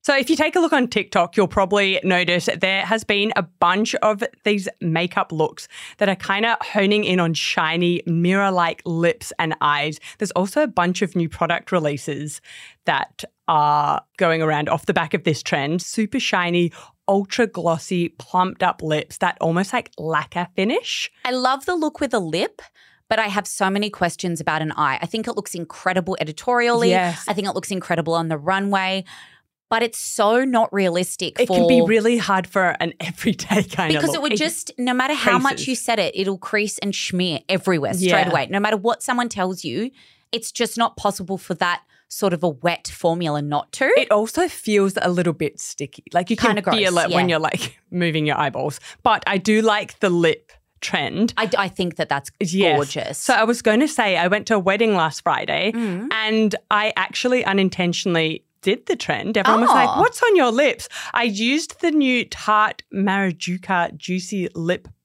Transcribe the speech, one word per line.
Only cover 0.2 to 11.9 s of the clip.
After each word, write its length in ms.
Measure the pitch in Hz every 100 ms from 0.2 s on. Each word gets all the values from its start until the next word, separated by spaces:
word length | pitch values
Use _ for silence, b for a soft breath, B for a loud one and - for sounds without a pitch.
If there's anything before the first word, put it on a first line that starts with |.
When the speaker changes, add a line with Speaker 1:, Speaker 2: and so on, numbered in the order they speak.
| 269
Speaker 1:
you 60 | 311
take 220 | 311 359
a 20 |
look 140 | 330
on 160 | 294 247
TikTok, 480 | 214 185 196 170 -
you'll 100 | 185
probably 540 | 208 190 202 196 190
notice 460 | 190 180 175 175 185 175
there 260 | 190 190 185
has 200 | 220 -
been 260 | 202 208 214
a 60 |
bunch 520 | 175 _ 175 185 220 -
of 260 | 214 202 226 _
these 240 | 214 208 190 -
makeup 500 | 170 160 180 202 185
looks 380 | 156 156 - - B B -
that 100 | 202
are 80 | 185
kinda 400 | - 196 226 226
honing 440 | - 208 196 208 202
in 160 | 185
on 120 | 170
shiny 720 | 156 - - 160 170 175 175 -
mirror-like 760 | 170 175 196 196 180 165 -
lips 480 | - 165 170 - - -
and 160 | 160 156
eyes. 400 | 147 147 151 156 B B
There's 140 | 202
also 300 | - 190 -
a 60 | 302
bunch 340 | 190 175 180
of 140 | 196 180
new 140 | 165
product 420 | - 165 170 -
releases 680 | 185 151